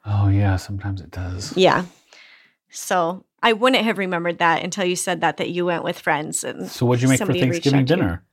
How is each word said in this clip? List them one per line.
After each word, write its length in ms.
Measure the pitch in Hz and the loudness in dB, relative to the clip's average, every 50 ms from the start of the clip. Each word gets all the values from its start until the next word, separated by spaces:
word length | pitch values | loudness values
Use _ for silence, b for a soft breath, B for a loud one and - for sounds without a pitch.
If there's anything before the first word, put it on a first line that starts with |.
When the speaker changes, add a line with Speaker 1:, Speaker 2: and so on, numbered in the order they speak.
| _ | _
Speaker 1:
Oh, 220 | 104 101 101 101 | -2 0 2 4
yeah. 280 | 98 98 101 101 98 95 | 4 4 4 4 2 0
Sometimes 440 | 92 - - 101 98 - 101 98 95 | 0 -4 -6 -10 -8 -6 -8 -8 -8
it 80 | 80 - | -10 -14
does. 440 | - 92 92 92 92 95 - - - | -12 -10 -10 -8 -8 -10 -10 -6 2
Speaker 2:
Yeah. 280 | 180 185 165 - - 180 175 _ b b b b b b b b b b b b b b _ | 4 4 4 4 2 -2 -6 _ b b b b b b b b b b b b b b _
So 560 | - - - - 196 180 170 165 185 190 _ _ _ _ | -16 -14 -4 -2 0 0 0 0 -4 -8 _ _ _ _
I 120 | - 233 226 | 2 2 4
wouldn't 300 | 202 233 254 269 214 220 | 4 2 2 4 4 2
have 140 | 226 202 | 0 0
remembered 400 | 196 196 185 180 170 170 175 170 165 | -2 -2 -2 -2 -2 -2 -4 0 2
that 240 | 175 165 165 - - | 2 2 2 2 -2
until 220 | 180 170 208 190 | -6 -4 -2 -2
you 100 | 180 180 | -2 -2
said 260 | 175 - 190 175 165 | -2 -2 -4 -2 0
that, 160 | 175 180 185 | 0 -2 0
that 120 | - 185 - | -2 -6 -4
you 160 | 175 175 175 | -2 -2 -2
went 180 | 180 170 165 - | -2 -2 -2 -4
with 160 | 165 175 - | -6 -6 -4
friends 440 | - 175 151 143 160 156 160 - - | -2 -2 -2 -2 -2 -6 -8 -8 -8
and 240 | 123 - - 185 185 | -8 -8 -10 -10 -12
Speaker 1:
So 160 | - - 123 | -4 -2 0
what'd 160 | 120 123 120 | 2 2 2
you 60 | 127 | 4
make 100 | 131 131 | 2 2
for 80 | - 220 | 2 2
Speaker 2:
somebody 160 | 180 131 - | -2 0 0
reached 220 | 123 131 - 170 - | 0 0 0 0 0
Speaker 1:
Thanksgiving 160 | 139 139 139 | 2 2 4
Speaker 2:
out 60 | 131 | 4
to 60 | 127 165 | 2 2
you. 40 | 190 | 2
Speaker 1:
dinner? 220 | 143 92 85 - _ _ | 2 -2 -4 -6 _ _